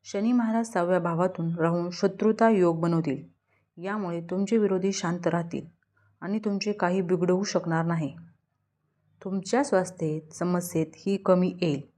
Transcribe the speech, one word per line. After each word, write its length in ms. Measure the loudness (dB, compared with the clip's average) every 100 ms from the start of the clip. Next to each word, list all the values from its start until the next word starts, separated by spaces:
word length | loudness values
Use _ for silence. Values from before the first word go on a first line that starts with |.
शनी 280 | -6 -2 2
महाराज 400 | 2 2 0 -2
सहाव्या 260 | -2 2 2
भावातून 560 | 2 0 0 0 -4
राहून 360 | 0 0 0 -2
शत्रुता 580 | -2 -2 2 0 4 4
योग 320 | 6 4 2
बनवतील, 420 | 0 0 0 -4 -8 _ _ _ _ -10
यामुळे 440 | -6 -4 -4 -6
तुमचे 360 | -4 -2 2 2
विरोधी 360 | 2 2 0
शांत 340 | -2 -2 0 0
राहतील 400 | -2 -2 -8 -10 _ _ _ _ _
आणि 180 | -6 -4
तुमचे 340 | -2 -2 -4
काही 280 | 0 0 0
बिघडवू 420 | 0 0 2 2
शकणार 420 | 2 -2 0 0
नाही. 320 | 0 -2 -4 -8 -20 _ _ _ _ _ _ _ _ _
तुमच्या 400 | -6 -6 0 0
स्वास्थ्यात 680 | 2 0 0 -4 -4 -4 -8
समस्येत 520 | -4 0 0 0 -2 -2
ही 220 | -4 -2 0
कमी 380 | 4 4 4 0
येईल 180 | -2 -2 -6